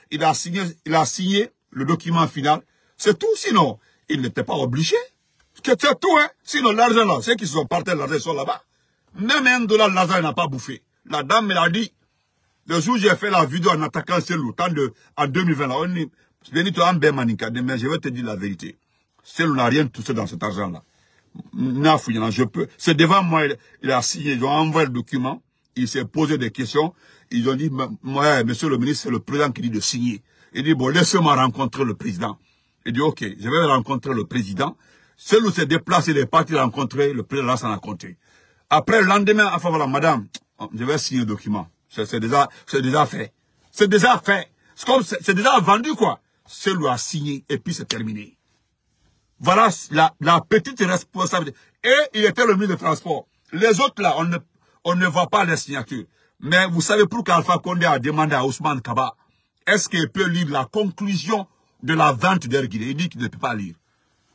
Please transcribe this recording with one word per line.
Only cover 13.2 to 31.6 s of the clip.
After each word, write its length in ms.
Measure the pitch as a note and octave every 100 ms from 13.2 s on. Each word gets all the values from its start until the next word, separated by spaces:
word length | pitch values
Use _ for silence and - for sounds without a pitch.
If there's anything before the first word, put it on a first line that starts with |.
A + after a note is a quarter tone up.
| G3+
la 140 | F#3
vidéo 260 | D3 E3+ F3+
en 120 | D#3
attaquant 380 | D#3 E3 D3 F3+
Selou, 320 | - F3 B2
temps 160 | G#2+ F3+
de, 240 | D3+ C3 - _ -
en 100 | C#3+
deux 160 | D3+
mille 100 | F3+
vingt, 140 | C#3 C#3
là, 80 | C3+
on 160 | F3
est, 160 | F3 D3 _ _ _ -
Benito 300 | D3 F#3+ F3
Ambé 300 | F3 F3+ D3+
Maninka, 360 | C3+ A#2+ A2 A2+
demain, 260 | A#2+ B2+ B2+
je 100 | B2+
vais 120 | D#3
te 100 | C#3
dire 160 | B2
la 100 | A#2+
vérité. 420 | G2+ G2+ F#2+ - - _ _ _ _
Selou 320 | - - E3
n'a 120 | C3 A#2+
rien 200 | C#3+ C#3
touché 280 | - G#2+
dans 120 | A2+ F#2+
cet 160 | E2+
argent-là. 400 | G#2 G2 G2+ D#2 _ _ _ _ _ - -
N'a 420 | - C3 B2+ D3+ D3+
fouillé, 240 | - A2+ A2+
je 120 | G#2
peux. 240 | B2 F3 D#3+ -
C'est 180 | -
devant 280 | D3+ E3 G3
moi, 240 | F3 D#3+ C#3+
il, 100 | C3+ _ _
il 100 | B2+
a 100 | B2+
signé, 300 | - F3 D3
ils 120 | B2+
ont 60 | C3+
envoyé 360 | D3 D#3+ D#3+ C#3+
le 60 |
document, 500 | B2 A2+ C3+ B2+ C#3 _ _ _ -
il 120 | B2
s'est 160 | C3+
posé 320 | G#2+ D3+ D3+ D3+
des 120 | A#2
questions, 420 | - B2 C#3+ E3 - _ _ -
ils 180 | A#2+ A#2+
ont 60 |
dit, 120 | C3+ D#3
M-, 300 | C3 B2+ G#2+
ouais, 400 | C3 C3+ D3 C#3
monsieur 240 | A#2 A#2+ D#3+
le 100 | C3
ministre, 260 | B2+ C#3+
c'est 60 | -
le 100 | A2+
président 300 | - C#3+ D3
qui 100 | A#2+
dit 80 | A#2+
de 100 | G#2+
signer. 420 | - B2+ A#2+ G2+ _ _ _
Il 120 | -
dit, 100 | D3
bon, 140 | D3+ B2+
laissez-moi 480 | D#3+ E3+ F#3 D#3 C#3+
rencontrer 480 | C3 B2+